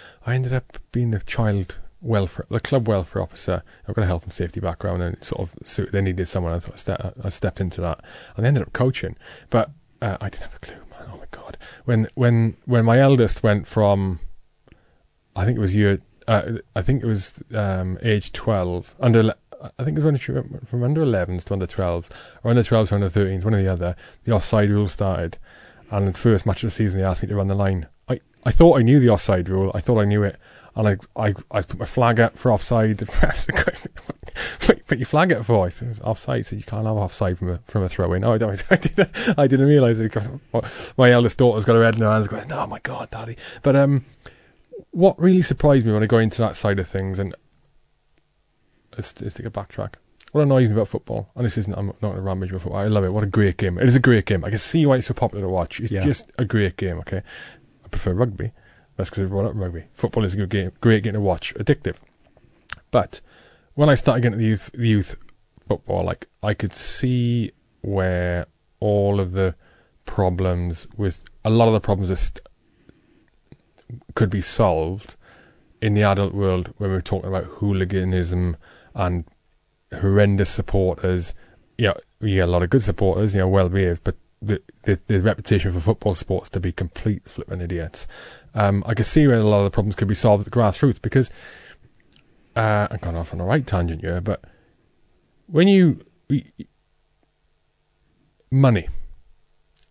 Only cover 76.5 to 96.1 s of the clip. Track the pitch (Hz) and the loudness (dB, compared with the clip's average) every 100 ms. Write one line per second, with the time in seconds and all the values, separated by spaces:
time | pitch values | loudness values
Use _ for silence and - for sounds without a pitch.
76.5 | 92 87 - 101 95 - 95 95 95 87 | 0 -4 -6 -4 -4 -2 -4 -4 -6 -6
77.5 | - 101 95 92 98 90 90 85 90 90 | -4 -2 0 0 -2 0 -2 -2 -2 -2
78.5 | 80 - - _ - 90 87 80 _ _ | -4 -10 -20 _ -4 -2 -2 -6 _ _
79.5 | _ _ _ _ - 98 101 101 98 95 | _ _ _ _ -4 2 4 4 4 0
80.5 | - - 98 92 85 92 92 85 - - | -2 -2 2 2 0 -2 -2 -4 -12 -18
81.5 | _ _ - 104 - - - 107 95 87 | _ _ -2 0 0 -8 -6 -2 2 2
82.5 | 87 87 131 98 87 98 90 107 98 92 | 2 2 2 2 0 2 2 0 2 2
83.5 | 98 90 95 90 85 - - _ _ 104 | 4 2 2 0 0 -4 -8 _ _ -4
84.5 | 101 _ - - 95 - 101 101 - - | -4 _ -8 -2 -2 0 0 2 0 0
85.5 | 101 98 87 87 107 104 90 - 92 - | 0 0 -2 0 0 0 -2 -2 -6 -4
86.5 | 92 90 - 90 - 110 101 - - - | -6 -6 -4 -6 -4 -4 -4 -6 -14 -10
87.5 | 90 87 85 80 - - - - - - | -8 -6 -6 -8 -10 -16 -16 -20 -20 -12
88.5 | 113 101 101 113 110 101 156 143 117 107 | 0 2 2 0 -2 2 4 6 6 4
89.5 | 104 101 - 104 98 101 104 117 104 101 | 4 2 2 -2 -2 -2 2 4 4 2
90.5 | 123 107 - 143 - 110 135 123 - - | 2 2 2 0 0 0 0 0 -4 -20
91.5 | - - - - _ _ _ _ _ _ | -20 -20 -20 -20 _ _ _ _ _ _
92.5 | - 110 104 104 104 87 82 82 87 90 | -2 0 2 0 -4 -6 -6 -6 -6 -2
93.5 | 143 131 95 85 80 85 87 92 - - | -2 0 -2 -2 -4 -4 -4 -4 -6 -8
94.5 | _ _ _ _ _ _ _ _ _ _ | _ _ _ _ _ _ _ _ _ _
95.5 | 160 190 196 175 90 - | 4 6 6 6 2 -6